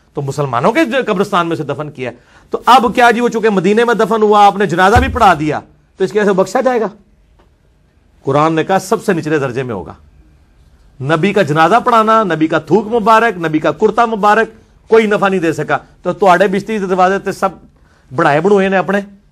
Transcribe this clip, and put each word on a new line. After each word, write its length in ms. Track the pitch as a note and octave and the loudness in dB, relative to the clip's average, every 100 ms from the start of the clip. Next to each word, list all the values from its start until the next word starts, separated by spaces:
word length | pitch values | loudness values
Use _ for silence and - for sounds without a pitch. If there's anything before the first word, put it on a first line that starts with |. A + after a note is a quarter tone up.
| _ D3+ | _ -10
तो 60 | |
मुसलमानों 500 | C#3 C#3+ C#3 A#2 E3+ | -6 -6 -4 -2 0
के 140 | C4+ A#3+ | 0 0
जो 180 | C4+ | -2
कब्रिस्तान 440 | G#3 F#3 G3+ F#3 E3+ | -2 -2 -2 -2 -2
में 80 | D#3+ | -4
से 80 | |
दफन 260 | D3+ C3+ D3+ | -6 -8 -10
किया। 220 | - B2 A#2+ _ _ _ | -10 -12 -12 _ _ _
तो 120 | - - | -4 4
अब 260 | B3+ A#3 | 4 4
क्या 180 | B3 A#3+ | 2 2
जी, 80 | A#3 | 2
वो 100 | A#3+ | 0
चूंकि 200 | A3 A3 | 0 0
मदीने 360 | F#3+ F3+ G#3+ A#3+ | 0 2 2 2
में 120 | A3 | 0
दफन 240 | G#3 A3 | 0 0
हुआ, 240 | G#3+ G#3 G3+ | 2 4 4
आपने 220 | G3 G3 | 2 -2
जनाजा 320 | F3+ F#3 G3 | 2 2 4
भी 80 | C4 | 2
पढ़ा 280 | A#3+ G#3 D3+ | 2 2 2
दिया, 280 | D3+ A#2+ - _ _ - | -2 -6 -10 _ _ -8
तो 60 | F#3+ | -4
इसकी 140 | G#3 | -2
वजह 100 | G#3 | 0
से 40 | |
बख्शा 280 | F#3+ F#3+ B3+ | 0 0 -2
जाएगा? 300 | B3+ A#3+ G3+ - _ _ _ _ _ _ _ _ _ _ _ _ - | -2 -2 -4 -8 _ _ _ _ _ _ _ _ _ _ _ _ -4
कुरान 280 | C#3+ D#3+ | 0 0
ने 100 | D#3+ | 0
कहा 160 | D#3 F#3+ | -2 -4
सबसे 340 | F#3+ A3+ - | -2 -4 -2
निचले 260 | E3 D3+ D#3 | -4 -2 -2
दर्जे 240 | C3+ A2+ | -2 -6
में 100 | B2+ | -8
होगा। 240 | G2 E2 - _ _ _ _ _ _ _ _ _ - | -8 -12 -18 _ _ _ _ _ _ _ _ _ -10
नबी 320 | C3 D#3+ G3 | -4 -2 0
का 100 | G3+ | 0
जनाजा 360 | C#3 D3+ E3 A#3 | 0 2 2 2
पढ़ाना, 440 | B3 A3+ G#3+ A3 | 2 0 2 0
नबी 240 | G3+ D#3 D#3+ | 0 -2 -2
का 120 | E3 | -2
थूक 280 | - G3 G#3+ | 0 -2 0
मुबारक, 480 | A#3 G#3 A3 A#3 F3+ | -2 2 2 2 -2
नबी 220 | D#3+ D#3 | -4 -2
का 120 | D#3+ | -2
कुर्ता 340 | D3 G#3+ A3+ A#3 | 0 0 0 -2
मुबारक 480 | A3 G#3 A3 A3 - _ _ - | 0 0 2 0 -8 _ _ 0
कोई 180 | A3+ G#3+ | 2 2
नफा 220 | G3+ G3 | 0 0
नहीं 100 | F#3+ | 0
दे 140 | E3 | -2
सका। 240 | D3 D3+ C#3+ | -4 -4 -6
तो 360 | - _ F3+ | -6 _ -8
तुहाडे 340 | E3+ G3 F3 G3+ | 0 2 4 2
बिस्ती 320 | F#3+ G3 A3 | -2 -4 -6
दे 80 | F#3 | -2
दरवाजे 320 | F#3 F#3 G3 | 0 0 0
ते 140 | G3 | -4
सब 280 | - G3 - - _ _ _ _ | -4 -6 -6 -20 _ _ _ _
बढ़ाए 280 | B2+ D#3+ D3 | -2 0 2
बढ़ोए 280 | F3+ G3+ F#3+ | 2 2 2
ने 80 | F#3+ | 0
अपने। 280 | E3+ G3+ G3+ - _ | 0 -4 -6 -16 _